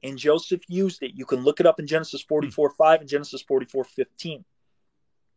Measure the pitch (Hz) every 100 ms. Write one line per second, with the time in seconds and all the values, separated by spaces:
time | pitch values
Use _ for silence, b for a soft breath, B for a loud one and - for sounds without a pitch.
0 | 131 135 143 160 - 175 - 175 190 -
1 | 127 160 131 127 127 147 170 160 151 156
2 | 160 143 - 151 143 - 147 - 156 160
3 | 143 143 147 135 - 135 127 135 127 -
4 | 127 _ 165 147 - _ _ _ _ _
5 | _ _ _